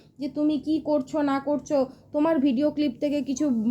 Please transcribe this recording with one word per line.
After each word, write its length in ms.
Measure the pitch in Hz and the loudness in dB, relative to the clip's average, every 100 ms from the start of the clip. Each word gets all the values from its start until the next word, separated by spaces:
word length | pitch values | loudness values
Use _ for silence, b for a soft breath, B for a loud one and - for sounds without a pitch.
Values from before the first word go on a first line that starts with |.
| B - | B -10
যে 80 | 277 | -8
তুমি 280 | 294 302 294 | -2 0 0
কি 220 | 294 311 | -2 -2
করছো 420 | - 294 269 311 | 0 -2 -2 -2
না 180 | 285 277 | 0 0
করছো, 380 | 277 285 - 285 254 B B | 0 -2 0 0 0 B B
তোমার 260 | 294 320 320 | 0 2 2
ভিডিও 320 | 285 240 294 | 2 2 0
ক্লিপ 220 | 294 294 - | 0 -2 0
থেকে 220 | 294 294 | -2 -2
কিছু 280 | 269 254 294 226 220 | -2 -2 0 2 0